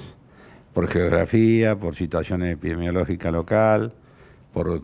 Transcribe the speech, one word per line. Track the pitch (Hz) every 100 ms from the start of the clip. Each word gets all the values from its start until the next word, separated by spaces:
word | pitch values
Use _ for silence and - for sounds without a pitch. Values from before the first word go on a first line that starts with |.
| - - - - - - -
por | - 85
geografía, | 90 87 85 85 113 110 113 110 104
por | 90 80
situación | 87 85 80 90 90
epidemiológica | 80 82 82 85 90 87 87 87
local, | 82 80 107 110 107 110 - - - - - -
por | - 85 85